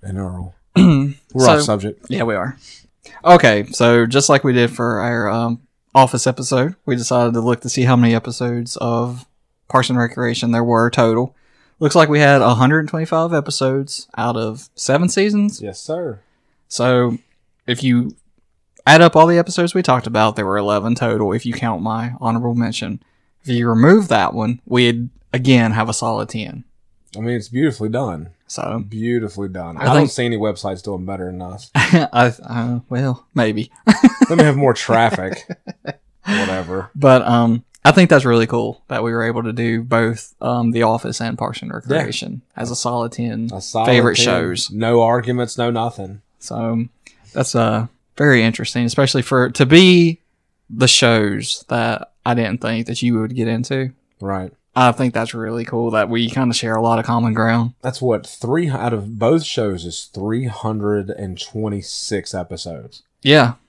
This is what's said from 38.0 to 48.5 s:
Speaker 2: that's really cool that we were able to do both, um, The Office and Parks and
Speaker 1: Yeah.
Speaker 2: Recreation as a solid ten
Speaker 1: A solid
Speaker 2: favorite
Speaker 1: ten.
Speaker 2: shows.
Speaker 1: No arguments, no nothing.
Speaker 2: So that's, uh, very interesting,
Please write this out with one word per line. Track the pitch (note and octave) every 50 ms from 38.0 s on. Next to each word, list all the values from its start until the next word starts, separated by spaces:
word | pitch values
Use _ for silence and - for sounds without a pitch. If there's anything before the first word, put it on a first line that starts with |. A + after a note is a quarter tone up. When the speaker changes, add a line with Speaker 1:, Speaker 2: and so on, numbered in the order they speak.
| F3+ E3
Speaker 2:
that's | E3 C#3+ B2+
really | B2+ A#2+ A#2 A2+
cool | A2 - A#2 A2+ A2+ A#2 _ _ _
that | C3 A#2
we | A2 A#2
were | A#2 A#2 A2+
able | A#2 A#2 A#2+
to | A#2 A2+
do | A2 A#2+ A#2 A#2 A2+ A2+
both, | A#2 B2 A#2+ A2+ A2+ A2+ A#2 A2 - - _ _
um, | - B2 B2 A#2+ A#2 A#2
The | A2+ A2+ A#2
Office | A2+ A2+ A2+ - A2+ A2+ -
and | A#2 A2+ A#2
Parks | A#2+ A2 - B2+ -
and | - -
Speaker 1:
Yeah. | -
Speaker 2:
Recreation | - B2 B2 C#3 D#3+ D#3 - - - - - - B2+ _ _ _
as | - A#2 A#2
a | A#2+
solid | - - B2 A#2+ A#2+ A#2 A#2
ten | - - A#2+ A#2+ G#2+ A2 A2+ A#2
Speaker 1:
A | G#2 F#2+
solid | - - - A2+ A2+
Speaker 2:
favorite | C3 B2+ A#2+ A#2 B2 B2+
Speaker 1:
ten. | A#2+ A#2+
Speaker 2:
shows. | A#2+ F#2+ F2+ E2 F2+ F2+ - - -
Speaker 1:
No | G2 G#2+ A2+ A2+ A#2+ A#2+
arguments, | A2+ A2+ A#2 B2 A2+ A#2+ B2 B2 B2 A2+ - -
no | A#2+ A#2+
nothing. | A#2+ A2+ A2+ A#2+ - - G2 F#2 G2+ G2+ _ _ _ _
Speaker 2:
So | - - A#2 A2+ A2+ A#2 A#2 A2+ A#2 A#2+ _ _ _ - _ _ _ _
that's, | _ - C3 - -
uh, | B2+ A2+ A2+ A2 A2 A#2 A#2+ _ _ _ _ _
very | - C#3+ D3 C3+ A#2+
interesting, | A2 A2+